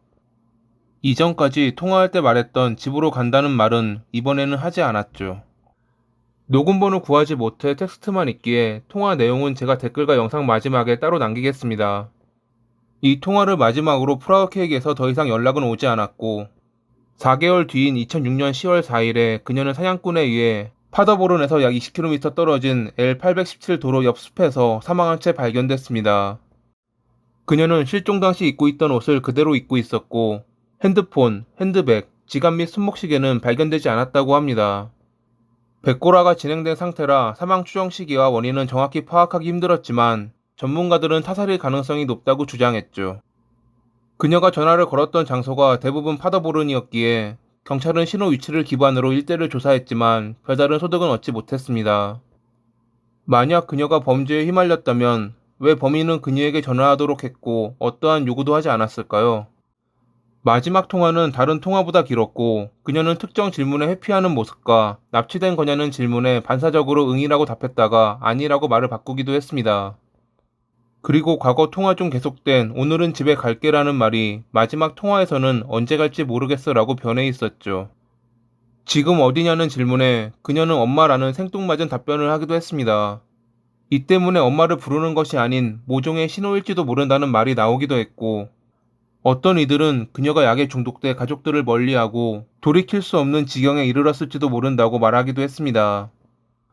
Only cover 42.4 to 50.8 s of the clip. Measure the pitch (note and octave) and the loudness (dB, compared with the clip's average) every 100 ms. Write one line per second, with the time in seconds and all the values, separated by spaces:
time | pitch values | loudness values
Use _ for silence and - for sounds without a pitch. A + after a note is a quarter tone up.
42.4 | C#3 B2 B2 A2+ - - F#2+ F#2+ _ _ | -2 0 0 0 -6 -8 -8 -8 _ _
43.4 | _ _ _ _ _ _ _ - D3+ F3 | _ _ _ _ _ _ _ -4 2 4
44.4 | F3+ F3+ E3 E3+ F3 C#3 - E3+ D3 B2+ | 4 4 4 4 2 2 0 0 -2 -4
45.4 | B2+ C3+ C#3 B2 C3 C#3+ D3+ D3+ F3+ F#3 | -2 2 4 4 0 -4 -4 -4 -2 -2
46.4 | D#3+ D#3 D3 C3 - A#2 A#2 A#2 G#2+ A2+ | 0 -2 -2 -4 -4 -2 0 0 -2 -10
47.4 | _ _ - C#3 D#3 E3 E3+ G3 G3 C3+ | _ _ -8 -4 -2 0 -2 -2 0 -2
48.4 | - D#3 D3+ C3 C#3 C3 C3 C3+ C#3+ E3+ | -2 -4 -2 2 2 2 0 0 -2 -2
49.4 | E3 B2+ C#3 C3 B2+ A#2 A#2 A2+ G#2+ A2+ | -2 -2 2 0 0 0 2 2 -2 -10
50.4 | - C3+ C#3+ D3+ | -4 0 0 0